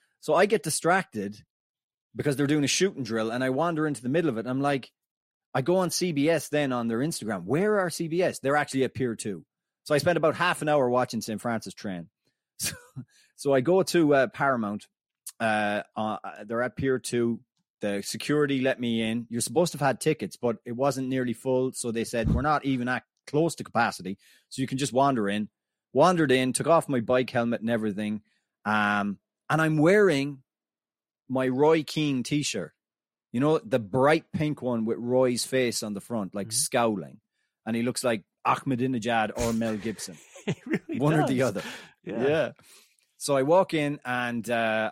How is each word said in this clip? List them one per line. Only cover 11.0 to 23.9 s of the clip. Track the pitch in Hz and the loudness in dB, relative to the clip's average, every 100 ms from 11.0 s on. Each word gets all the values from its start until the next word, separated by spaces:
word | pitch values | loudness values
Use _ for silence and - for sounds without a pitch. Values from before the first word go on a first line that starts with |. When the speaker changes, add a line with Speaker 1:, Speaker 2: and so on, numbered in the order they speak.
| 123 113 | 0 -4
Speaker 1:
Saint | 113 107 | -6 -6
Francis | 120 113 - | -4 -4 -6
train. | - 107 90 82 | -12 -10 -10 -12
<laughs> | _ _ _ _ - | _ _ _ _ -8
So, | - 494 494 - 123 _ _ - | -8 -8 -16 -18 -18 _ _ -6
so | 139 | 0
I | 135 | 2
go | 127 185 | 4 2
to, | - 175 151 | 4 4 6
uh, | 139 120 | 4 4
Paramount. | - 139 123 101 104 - _ _ _ - - | 0 0 0 -2 -6 -12 _ _ _ -16 -4
Uh, | 113 107 104 104 - - | 0 0 0 -2 -6 -6
uh, | 107 104 98 76 107 | -4 -6 -10 -14 -6
they're | 113 | -4
at | 123 - | -4 -2
Pier | 135 131 | -2 -2
two. | - 120 117 113 _ _ _ - | -2 0 0 -2 _ _ _ -8
The | 104 101 | -4 -4
security | - 110 - 147 147 135 | -6 -8 -2 0 0 0
let | 131 120 | 0 0
me | 120 113 | -2 -2
in. | 110 117 113 | -2 -4 -6
You're | 117 | -6
supposed | - 131 175 | -2 0 0
to | 151 | 0
have | 143 | -2
had | 117 | 0
tickets, | 156 156 - - | -2 -2 -6 -4
but | 123 107 | -4 -4
it | 120 | -8
wasn't | 117 139 131 131 | -2 -2 -2 -4
nearly | 131 123 | -2 -2
full. | 113 135 127 131 | -4 -2 0 0
So | - 120 | -4 -6
they | 113 | -4
said, | 107 120 110 | -4 -2 0
"We're | 120 | 0
not | 143 147 | 2 0
even | 139 131 123 | 0 -2 -2
at | 123 _ _ - | -4 _ _ -4
close | 147 165 - | 0 0 -2
to | |
capacity. | - 113 113 | -4 0 0